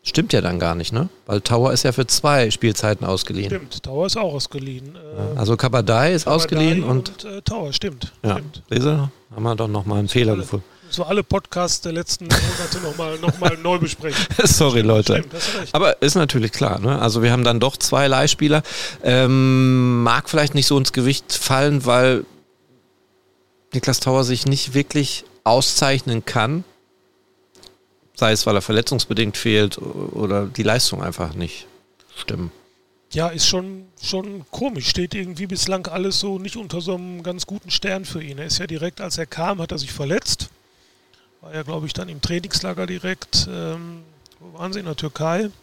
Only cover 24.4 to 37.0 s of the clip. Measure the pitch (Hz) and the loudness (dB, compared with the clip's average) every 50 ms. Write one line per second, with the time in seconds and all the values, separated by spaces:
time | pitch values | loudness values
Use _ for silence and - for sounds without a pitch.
24.4 | - 139 139 135 - 131 127 143 143 - - 151 143 139 - - - - _ _ | 2 0 0 0 -2 0 0 0 0 0 0 -2 0 0 -4 -8 -10 -14 _ _
25.4 | _ 113 117 131 123 - - - 151 135 135 131 - 135 120 113 - - - 123 | _ 4 4 4 4 2 2 2 4 4 2 2 0 -2 -2 -2 -4 -2 0 0
26.4 | 107 120 151 170 185 - _ _ _ _ _ _ _ _ _ _ _ _ _ _ | 0 2 0 -4 -6 -10 _ _ _ _ _ _ _ _ _ _ _ _ _ _
27.4 | _ _ _ - - - _ _ _ _ _ _ _ _ _ - 123 110 107 - | _ _ _ -20 -20 -20 _ _ _ _ _ _ _ _ _ 2 4 4 4 4
28.4 | - 113 107 98 - - 107 107 113 - 139 117 - - 110 101 117 104 - - | 4 2 2 2 2 2 2 2 2 2 0 -2 -2 -2 0 0 0 0 -2 -2
29.4 | - 117 110 107 107 98 - - - - - 98 95 - - - 107 95 101 101 | 2 4 4 4 4 2 0 -6 -10 -10 -8 -8 -8 -6 -4 -4 -2 0 0 0
30.4 | 101 95 - - 107 107 113 127 - - 98 92 95 90 85 - 90 80 80 92 | 0 -2 -4 0 2 2 4 4 2 0 -2 -2 -6 -6 -4 -4 -6 -6 -4 -6
31.4 | 87 82 - - - - _ _ _ _ _ _ _ _ - - - - - 160 | -6 -8 -8 -14 -18 -20 _ _ _ _ _ _ _ _ -16 -12 -10 -8 -6 -6
32.4 | 175 - - - _ _ _ _ _ _ _ _ _ _ - 151 160 170 165 160 | -8 -10 -10 -16 _ _ _ _ _ _ _ _ _ _ -4 -4 -4 -2 0 2
33.4 | - - 185 185 185 196 190 190 190 185 _ - - - 196 190 190 208 202 190 | 2 2 2 0 -4 -6 -14 -16 -18 _ _ -10 -8 -4 -4 -4 -6 -6 -12 -14
34.4 | 139 _ - - 240 277 226 147 117 - - 185 180 170 - 202 190 180 180 147 | -14 _ -6 -4 -4 -4 -4 -2 -2 0 0 0 0 -4 -4 -8 -8 -8 -8 -10
35.4 | 202 180 196 170 - 180 190 185 180 175 160 190 185 196 185 - - 202 196 185 | -8 -6 -4 -4 -2 -2 -2 -4 -4 -6 -6 -4 -4 -2 -2 -2 -2 -4 -6 -6
36.4 | 190 202 - 233 208 160 160 175 165 175 185 180 | -8 -10 -10 -12 -10 -8 -8 -8 -6 -6 -6 -6